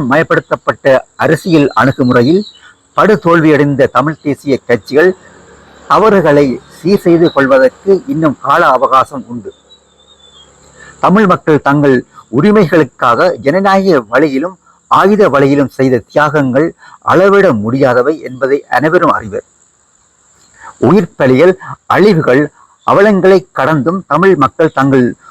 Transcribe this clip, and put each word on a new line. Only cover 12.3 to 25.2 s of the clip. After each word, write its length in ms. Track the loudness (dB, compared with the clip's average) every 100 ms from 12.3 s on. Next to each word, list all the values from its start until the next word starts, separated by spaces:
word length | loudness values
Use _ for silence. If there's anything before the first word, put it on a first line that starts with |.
| -2
உரிமைகளுக்காக 960 | 2 2 2 0 -2 -2 -2 0 -2 -2
ஜனநாயக 640 | -4 -2 0 0 2 0
வழியிலும் 560 | 0 -2 0 -2 -6 -10 _ _ _
ஆயுத 420 | 0 2 2 2
வழியிலும் 400 | 2 0 0 -2
செய்த 280 | -2 -2 -2
தியாகங்கள் 800 | -2 -2 -2 0 -2 -2 -2 -6 -20 -12
அளவிட 540 | -2 2 2 2 2
முடியாதவை 640 | 0 -4 -2 0 0 -2 -4
என்பதை 460 | -10 -8 -4 -4 -4
அனைவரும் 420 | -4 0 0 0
அறிவர். 360 | -4 -8 -12 -14 _ _ _ _ _ _ _ _ _ _ _ -20 -4
உயிர்ப்பலிகள், 760 | 2 2 0 -2 0 2 2 0 -8 -18 -6
அழிவுகள், 640 | 0 2 2 0 0 -2 -6 _ _ -2
அவலங்களை 640 | 0 2 2 2 0 -2
கடந்தும் 520 | -6 -2 -2 -2 -6 -4
தமிழ் 280 | -2 0 2
மக்கள் 360 | 0 0 -2
தங்கள் 440 | 0 0 2 0 -4